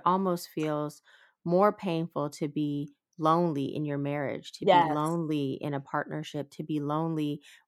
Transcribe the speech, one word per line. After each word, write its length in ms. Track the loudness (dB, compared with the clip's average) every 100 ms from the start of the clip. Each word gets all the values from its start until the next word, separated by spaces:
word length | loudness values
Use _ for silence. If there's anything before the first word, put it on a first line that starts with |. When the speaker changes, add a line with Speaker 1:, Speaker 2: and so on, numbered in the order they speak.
| 2
Speaker 1:
almost 420 | 2 2 -2 -4
feels 540 | -4 -2 -2 -4 -8 _ _ _ _
more 300 | 2 6 6
painful 560 | 4 -2 -2 -2 -4 -6 -4
to 80 | -4
be 460 | -2 -2 -2 -6 -12 _ -2
lonely 460 | 2 4 2 0 -2 -4
in 80 |
your 140 | -4 -4
marriage, 540 | -4 -4 -4 -6 -10
to 80 | 0
be 100 | 6
Speaker 2:
Yes. 240 | 6 6
Speaker 1:
lonely 640 | 2 0 0 0 -2 -2 -4
in 140 | -4
a 60 | -6
partnership, 720 | -4 -4 -4 -6 -8 -8 -10
to 120 | -10
be 160 | -6 -4
lonely 640 | -2 0 0 -2 -2 -6 -10 -20